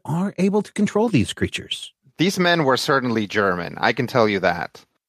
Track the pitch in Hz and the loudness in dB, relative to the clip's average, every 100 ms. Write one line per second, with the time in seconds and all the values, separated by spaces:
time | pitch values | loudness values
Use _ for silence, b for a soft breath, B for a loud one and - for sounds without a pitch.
0 | - 160 196 - 190 208 202 - 208 208 | -4 -4 -4 0 0 0 -2 -2 0 0
1 | 233 170 92 - 92 - - - - _ | 2 2 0 -2 -4 -6 -8 -10 -10 _
2 | _ _ 175 196 175 170 139 123 - 135 | _ _ -2 2 2 2 2 2 2 0
3 | 123 113 104 107 101 90 87 - 110 120 | 2 -2 0 0 0 0 -4 -2 -2 0
4 | 120 131 110 98 90 85 - - _ _ | 0 2 2 4 0 0 -6 -12 _ _